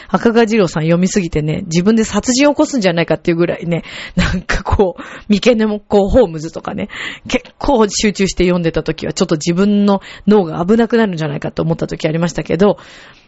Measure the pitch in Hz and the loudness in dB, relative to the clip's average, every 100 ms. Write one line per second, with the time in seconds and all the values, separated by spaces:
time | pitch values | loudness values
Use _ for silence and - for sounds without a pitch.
0 | - 185 233 226 226 226 170 165 156 170 | -6 0 2 2 2 2 2 0 0 2
1 | 185 214 170 151 151 170 190 165 180 226 | 2 0 -2 -2 -2 -4 -2 0 2 2
2 | 214 202 233 247 294 285 302 269 190 170 | 0 -2 -2 2 2 2 0 2 0 0
3 | 160 156 - 165 170 - 170 165 - - | 0 0 0 0 0 -2 -4 -6 -6 -16
4 | - - - 185 - - - - 190 - | -8 -2 0 -2 -2 -4 -2 0 0 -2
5 | - - - 202 226 226 220 208 - 202 | -14 -16 -2 2 2 2 0 -2 0 2
6 | 196 262 202 160 160 - - 208 202 - | 4 4 2 0 -10 -10 -10 -8 -8 -10
7 | - - - 254 - _ - 254 214 - | -12 -12 -6 -6 -6 _ 0 2 2 2
8 | 214 - 190 - 180 180 165 160 156 147 | -2 0 -2 0 0 2 0 -2 -4 -6
9 | - - 185 156 170 170 202 202 202 196 | -6 -2 0 0 0 0 2 4 2 0
10 | - - - 208 165 156 175 226 226 226 | -2 -6 2 2 2 -2 0 2 2 2
11 | 220 170 156 151 151 - 160 160 156 156 | 0 -2 -4 -6 -6 -4 -4 -2 -4 -4
12 | 160 160 170 - 151 165 202 - - - | -2 0 -2 -4 -4 2 2 0 -6 -20
13 | - - | -20 -20